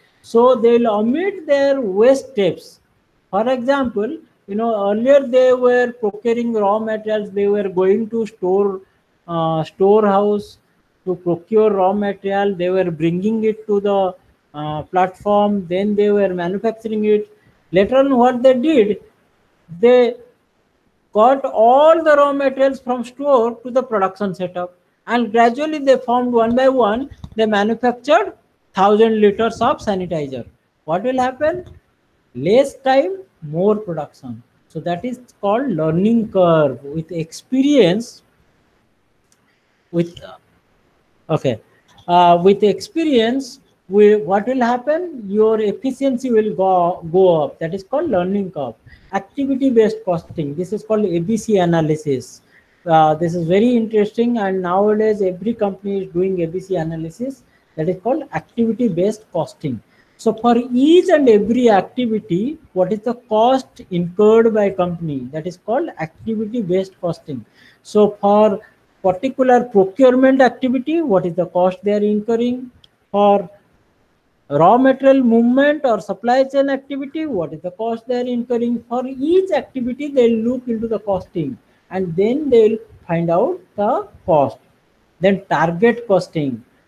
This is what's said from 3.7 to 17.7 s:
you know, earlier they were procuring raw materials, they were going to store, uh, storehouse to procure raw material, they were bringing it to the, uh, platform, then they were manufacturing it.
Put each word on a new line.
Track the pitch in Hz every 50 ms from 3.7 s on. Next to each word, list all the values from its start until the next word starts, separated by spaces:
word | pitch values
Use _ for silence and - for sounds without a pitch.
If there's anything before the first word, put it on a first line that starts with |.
| 277 285 269 233 - 202 208 247 330 - - _ _ _ _ -
you | 202
know, | 214 226 233 226 202 202 202
earlier | 214 220 233 262 285 285 277
they | 247 247 254 254 254 247
were | 254 247 247 247 247 247 240 240
procuring | - 220 202 202 208 - 233 233 240 240 233 226
raw | 214 202 196 208 220
materials, | 220 220 220 214 214 214 214 214 202 196
they | 190 202 202 202
were | 202 208 196 190
going | 180 180 185 190 202 220 226 214
to | 233 226 220 208
store, | - - 190 180 185 196 202 202 190 190 - _ _ _ _ _ _ _ _ 170
uh, | 170 165 165 160 160 160 156
storehouse | - _ - 190 196 208 220 214 202 196 196 208 208 208 208 208 - - _ _ _ _ _ _ _ _ _ -
to | 185 180
procure | 175 - 175 165 165 - - 220 214 214 214
raw | 202 190 185 185 196
material, | 208 202 202 196 196 - 196 196 196 202 202 196
they | 170 175 180
were | 185 190 180 175
bringing | 165 147 160 170 170 180 190 214 226 220 220
it | 220 214 214 - -
to | 208 202
the, | 196 202 202 196 190 180 180 _ _ _ _ _ _ _ -
uh, | 147 151 151 151 151 147
platform, | - - 180 185 185 185 - - 208 208 208 208 208 208 202 185 165
then | 175 185 202 208 208
they | 202 208 208
were | 208 202 202 185
manufacturing | 180 180 170 175 190 196 226 226 220 220 - 220 220 214 214
it. | 214 214 208 208 - _ _ _ _ _ _ _ _